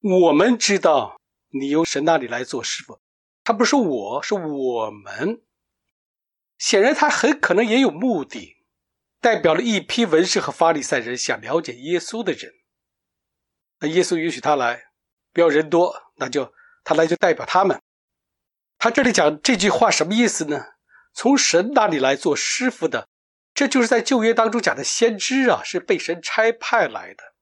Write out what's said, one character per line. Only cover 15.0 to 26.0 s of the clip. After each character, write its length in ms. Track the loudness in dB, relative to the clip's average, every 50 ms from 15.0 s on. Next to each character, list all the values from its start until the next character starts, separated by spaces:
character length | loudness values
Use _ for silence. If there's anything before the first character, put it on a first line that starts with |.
| _ _ _ _ _ _ _
不 80 | 2
要 80 | 4 4
人 200 | 4 2 0 2
多， 260 | 2 2 2 2 -2 -10 -18 _ _
那 120 | _ -10 -4
就， 260 | -4 -6 -6 -6 _ _ _ _ _ _ _
他 100 | 0 2
来 120 | 2 4
就 100 | 2 2
代 180 | 2 2 2 2
表 100 | 0 -4
他 200 | 0 2 2 2
们。 180 | 2 0 -2 _ _ _ _ _ _ _ _ _ _ _ _ _ _ _ _ _ _ _ _
他 120 | -2 0
这 120 | 2 2 2
里 100 | 2 2
讲 300 | 4 2 2 2 0 _
这 140 | 0 0
句 120 | 2 2 0
话 220 | 2 4 2 2
什 160 | 2 0 -2
么 80 | 0 2
意 140 | 2 2 2
思 160 | 0 -4 -6
呢 200 | -6 -6 -8 -8 -14 _ _ _ _ _ _ _ _ _
？“从 240 | -2 2 2 2
神 360 | 4 2 2 2 2 2 2 2
那 120 | 2 2
里 120 | 2 0 0
来 160 | 0 0 0
做 220 | 0 0 -2 -2
师 340 | -2 -2 -6 -4 -2 -2 -4
傅 160 | -4 -2 -6
的”， 220 | -4 -4 -4 -8 _ _ _ _ _ _ _ _ _ _
这 140 | -2 -2
就 160 | 0 2 0 2
是 60 | 2
在 120 | 2 0
旧 220 | 2 0 0 2 2
约 100 | 2 2
当 180 | 2 2 2
中 120 | 0 0 -2
讲 140 | -2 -2
的 80 | -2 -6
先 340 | -6 -2 0 0 0 0 -2
知 320 | -6 -2 0 2 2 2
啊， 100 | 2 0 -2
是 160 | -6 -8 -8
被 180 | -2 -2 -2
神 240 | -2